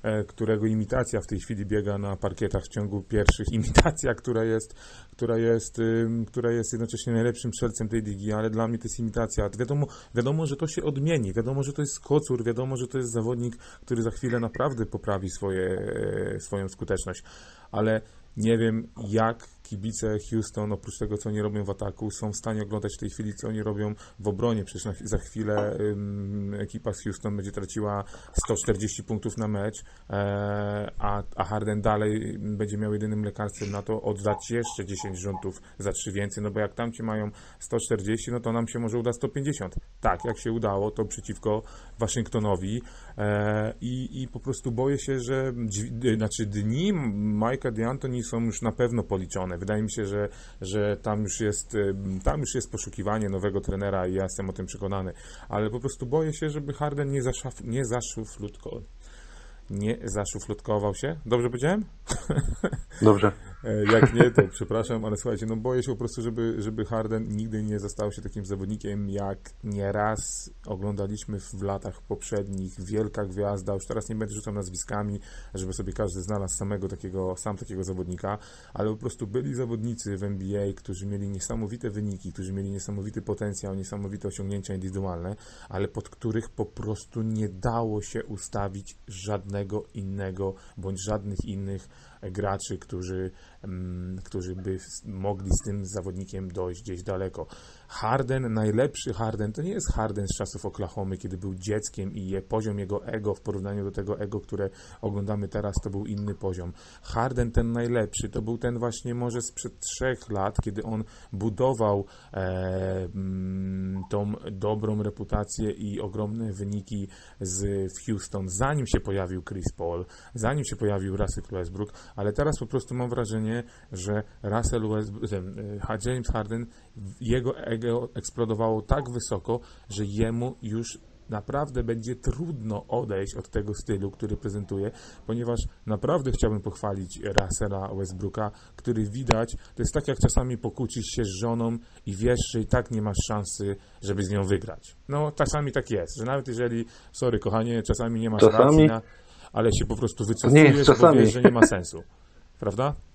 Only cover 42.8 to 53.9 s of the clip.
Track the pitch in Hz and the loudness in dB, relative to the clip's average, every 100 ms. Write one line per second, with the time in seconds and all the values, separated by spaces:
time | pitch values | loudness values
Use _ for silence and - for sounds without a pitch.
42.8 | - - - - 104 104 104 107 107 - | -4 -16 -14 -2 2 4 4 2 0 -2
43.8 | 120 127 131 131 131 123 139 127 131 117 | -4 -2 -4 -4 -6 -6 -4 -2 -2 2
44.8 | 135 139 - 135 120 135 131 120 113 101 | 2 2 0 -2 0 0 0 -2 -2 -2
45.8 | 120 117 127 110 110 - 107 104 107 123 | -2 2 4 4 2 0 -2 0 2 4
46.8 | 196 185 123 101 107 104 113 135 131 110 | 4 2 2 2 2 4 2 2 0 0
47.8 | 113 131 131 123 113 117 117 101 117 - | 0 0 -2 -2 -2 0 0 0 -2 2
48.8 | 123 120 92 98 87 98 92 87 95 107 | 2 2 2 -2 0 -4 -2 -2 0 2
49.8 | 107 117 101 101 104 - - - 95 104 | 2 0 -2 0 -2 -6 -16 -10 -2 0
50.8 | 104 101 113 104 104 - 107 104 - 107 | 2 0 0 0 0 0 0 0 -2 2
51.8 | 101 98 98 95 - 147 131 127 - 107 | 2 0 -2 0 2 2 0 -2 -4 -6
52.8 | - - 98 107 104 95 101 95 - 98 | -8 -4 0 0 0 0 2 0 0 0
53.8 | 101 | 0